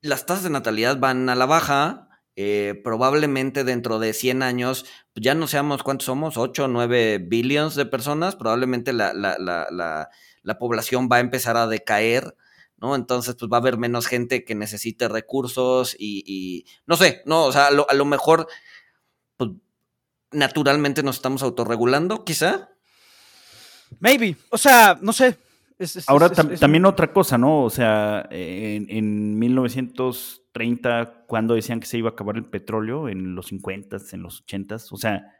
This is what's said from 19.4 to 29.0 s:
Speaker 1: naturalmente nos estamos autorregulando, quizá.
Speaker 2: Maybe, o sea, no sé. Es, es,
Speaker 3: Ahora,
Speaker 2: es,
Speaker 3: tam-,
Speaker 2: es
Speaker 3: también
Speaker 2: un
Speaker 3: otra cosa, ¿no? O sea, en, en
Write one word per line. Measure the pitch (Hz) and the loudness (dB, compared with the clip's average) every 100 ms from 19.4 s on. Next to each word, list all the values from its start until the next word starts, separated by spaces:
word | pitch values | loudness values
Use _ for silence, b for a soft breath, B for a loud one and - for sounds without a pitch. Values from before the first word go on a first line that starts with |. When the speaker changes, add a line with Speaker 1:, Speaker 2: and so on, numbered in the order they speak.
| 120 92 _ _ _ _ _ _ _ | -6 -6 _ _ _ _ _ _ _
Speaker 1:
naturalmente | 147 139 - 139 147 143 139 | -2 0 2 2 2 2 0
nos | 139 123 | -2 -4
estamos | 131 135 | -4 -4
autorregulando, | 135 123 110 117 120 139 175 214 | -4 -2 -2 0 2 2 0 -4
quizá. | - 160 151 381 - _ _ b b b b b b b b b b - | -6 -2 0 -2 -8 _ _ b b b b b b b b b b -2
Speaker 2:
Maybe, | 208 277 226 156 _ | 2 4 2 -4 _
o | 226 | 0
sea, | 285 247 214 175 | 8 10 10 8
no | 196 | 0
sé. | 226 254 - _ _ _ _ | 4 4 4 _ _ _ _
Es, | 175 180 | -10 -8
es, | - | 4
Speaker 3:
Ahora, | 143 165 | 6 6
Speaker 2:
es, | |
Speaker 3:
tam-, | 185 151 | 6 2
Speaker 2:
es | 175 | 4
Speaker 3:
también | 143 156 | 4 8
Speaker 2:
un | 190 | 6
Speaker 3:
otra | 190 156 | 4 2
cosa, | - 175 123 | 4 2 4
¿no? | 127 156 | 4 4
O | 123 | 2
sea, | 120 117 107 104 107 - | 2 2 2 0 -2 -6
en, | 87 87 92 107 104 104 | -10 -10 -8 -8 -8 -6
en | 110 | -4